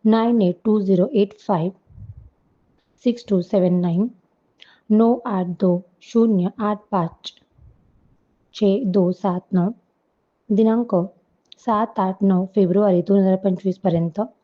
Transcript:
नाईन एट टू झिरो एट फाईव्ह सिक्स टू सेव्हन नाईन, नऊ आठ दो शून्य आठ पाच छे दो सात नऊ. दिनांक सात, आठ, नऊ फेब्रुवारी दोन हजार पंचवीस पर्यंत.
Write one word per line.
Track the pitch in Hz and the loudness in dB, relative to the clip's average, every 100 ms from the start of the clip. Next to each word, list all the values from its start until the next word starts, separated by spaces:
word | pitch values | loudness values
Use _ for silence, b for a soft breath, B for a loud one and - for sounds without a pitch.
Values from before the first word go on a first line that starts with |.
| 214 | 2
नाईन | 226 233 233 | 2 2 2
एट | 180 175 220 | 0 0 -2
टू | 214 | 0
झिरो | 190 185 180 | 2 2 2
एट | 262 202 - | 0 -2 -6
फाईव्ह | - 180 175 - _ - - - - _ _ _ _ _ _ _ | -6 -4 -4 -8 _ -20 -20 -20 -20 _ _ _ _ _ _ _
सिक्स | 247 233 - | -4 -4 -2
टू | 190 | -2
सेव्हन | 175 202 180 180 | 0 0 2 0
नाईन, | 175 170 233 - _ _ _ _ b b _ | 0 -2 -4 -6 _ _ _ _ b b _
नऊ | 214 226 247 240 | 2 2 0 -4
आठ | 196 180 170 | -6 -6 -2
दो | 185 175 - _ | 0 0 -4 _
शून्य | - 226 226 196 175 - | -4 0 2 2 -2 -4
आठ | 208 208 _ | -6 -6 _
पाच | 196 170 - - _ _ _ - _ _ _ _ _ _ _ _ - | -4 -4 -8 -20 _ _ _ -20 _ _ _ _ _ _ _ _ -2
छे | 202 202 220 | 0 0 0
दो | 190 180 | 0 0
सात | 180 196 180 _ | -2 -4 -6 _
नऊ. | 180 175 233 _ _ _ _ _ _ _ | -2 -2 -6 _ _ _ _ _ _ _
दिनांक | 208 220 226 233 185 185 _ _ _ _ _ - | 0 2 0 0 -2 -2 _ _ _ _ _ -4
सात, | 208 226 - | -4 -2 -4
आठ, | 190 190 | -4 0
नऊ | 196 185 185 | 0 0 0
फेब्रुवारी | - 185 190 208 180 | 0 0 2 2 2
दोन | 175 196 | 2 2
हजार | 190 190 | 2 0
पंचवीस | 196 180 190 185 | -2 -2 -4 -4
पर्यंत. | 190 170 165 156 226 _ | -2 -2 -2 -6 -10 _